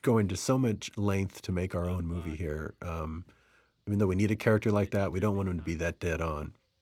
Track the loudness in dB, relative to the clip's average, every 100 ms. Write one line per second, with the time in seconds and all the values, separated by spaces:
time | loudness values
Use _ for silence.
0 | 2 4 4 0 0 2 2 0 -6 -2
1 | 0 2 -2 -6 -4 -2 -2 -2 -2 -2
2 | -2 -4 -6 -6 -4 -4 -8 -10 -8 -6
3 | -6 -8 -12 _ _ _ _ _ -2 2
4 | 4 4 2 2 4 4 4 2 2 0
5 | 0 0 0 0 0 -2 -2 -2 -2 -2
6 | -2 -2 -2 -4 -6 -12 _ _